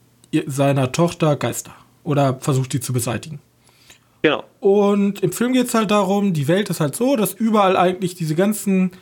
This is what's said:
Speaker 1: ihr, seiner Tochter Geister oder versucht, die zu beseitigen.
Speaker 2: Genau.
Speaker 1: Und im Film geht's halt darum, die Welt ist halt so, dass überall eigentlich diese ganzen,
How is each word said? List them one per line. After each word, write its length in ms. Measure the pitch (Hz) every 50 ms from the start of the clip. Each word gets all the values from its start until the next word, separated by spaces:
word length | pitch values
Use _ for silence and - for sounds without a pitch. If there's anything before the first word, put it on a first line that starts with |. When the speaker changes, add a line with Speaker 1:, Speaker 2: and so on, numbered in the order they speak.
| _ _ _ _ _ -
Speaker 1:
ihr, 120 | - 151 -
seiner 440 | - 135 143 139 139 139 139 127 127
Tochter 440 | - 165 170 170 - - 165 151 143
Geister 400 | - - - - - - - - - - _ _ _ -
oder 360 | 160 143 143 139 135 127 -
versucht, 340 | - 156 135 131 131 127 -
die 60 | 127
zu 120 | - -
beseitigen. 480 | 127 123 113 127 107 107 - 160 151 - _ _ _ _ _ _ _ _ _ - - _ _ _ _ _ -
Speaker 2:
Genau. 200 | 156 139 - - - _ -
Speaker 1:
Und 600 | - 196 196 208 202 202 208 208 202 202 196 -
im 100 | - 170
Film 220 | - - 233 254 262
geht's 220 | 254 247 247 -
halt 160 | 226 214 185
darum, 420 | 208 208 196 180 202 202 202 202 170
die 140 | 147 139
Welt 240 | 143 175 196 208 -
ist 80 | 170 -
halt 160 | 160 143 -
so, 200 | - 240 262 285
dass 160 | 220 202 175 -
überall 440 | - 220 226 214 214 196 185 185
eigentlich 380 | - 180 185 190 185 190 175 -
diese 180 | - 170 156 156
ganzen, 580 | 165 196 208 208 - - 196 190 190 185 180 - -